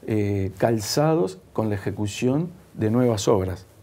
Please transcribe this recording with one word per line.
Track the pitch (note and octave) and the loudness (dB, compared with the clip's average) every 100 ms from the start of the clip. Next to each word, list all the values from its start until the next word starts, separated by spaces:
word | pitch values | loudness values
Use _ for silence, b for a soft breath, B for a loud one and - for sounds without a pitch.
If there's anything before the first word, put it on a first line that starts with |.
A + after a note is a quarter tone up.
| - | -4
eh, | G#2+ G2+ G2+ F#2+ - | -2 0 0 -2 0
calzados | A#2 A#2 G#2 - D#3 D#3+ F#3 - - | 0 2 0 0 2 2 0 -6 -10
con | - A2 | -4 -2
la | G2+ | -2
ejecución | G#2+ G2+ G#2+ - A#2+ C#3+ E3+ - - - | -4 -4 -6 -2 0 0 -2 -8 -16 -4
de | A2 | 0
nuevas | A#2+ B2 G#2+ B2+ | 2 2 2 2
obras, | G#2+ F#2 F2+ - - | 2 2 -4 -12 -20